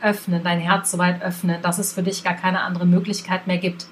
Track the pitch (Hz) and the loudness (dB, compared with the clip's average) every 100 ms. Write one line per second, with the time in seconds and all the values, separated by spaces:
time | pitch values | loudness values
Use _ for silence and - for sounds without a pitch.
0 | 214 202 - 170 175 170 170 196 - 175 | 0 0 0 -2 0 0 2 2 2 0
1 | 180 180 185 175 175 170 175 175 202 - | 2 2 -4 -2 0 0 0 -2 -2 -2
2 | 180 190 185 175 185 175 - 175 175 180 | -2 -2 -2 0 0 0 -2 2 4 4
3 | 208 202 - 185 - 180 180 - - | 4 -6 -4 -4 -2 -2 -2 -6 -14